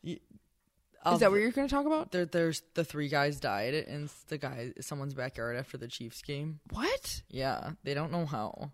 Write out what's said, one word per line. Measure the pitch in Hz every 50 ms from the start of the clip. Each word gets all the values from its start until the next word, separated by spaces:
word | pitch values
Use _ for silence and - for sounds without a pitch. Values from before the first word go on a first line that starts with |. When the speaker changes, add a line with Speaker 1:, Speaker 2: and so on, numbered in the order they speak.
| -
Speaker 1:
y-, | 160 180 - _ _ - - _ _ _ _ _ _ _ _ _ _ _ - -
Speaker 2:
Is | 165 -
Speaker 1:
of | 165
Speaker 2:
that | 226 196
what | 196 208
you're | 214 240
gonna | 240 277 277 285
talk | 277 277 285
about? | 302 311 311 - - -
Speaker 1:
There, | 180 175
there's | 160 - 175 165 165 156 - - _ _
the | - 165
three | - - 151 147 139
guys | 147 143 143 147 147 135
died | 120 131 98 101 107 120 143
in | 156 - - - 147 147
s-, | 147 - - - -
the | 156 147
guy, | 147 131 131 127 117 127 - -
someone's | 131 - 151 143 139 139 139
backyard | 135 127 135 - - 113 117 120 123
after | 131 - -
the | 131 -
Chiefs | 120 - - 120 113 - - -
game. | - 147 139 147 156 156 151 _ -
Speaker 2:
What? | - 214 247 370 508 523 - - - - - _
Speaker 1:
Yeah, | - 127 131 135 127 - - - 156 - -
they | - 139
don't | 143 156 160
know | 170 175 165
how. | 147 139 113 107 - - - - 143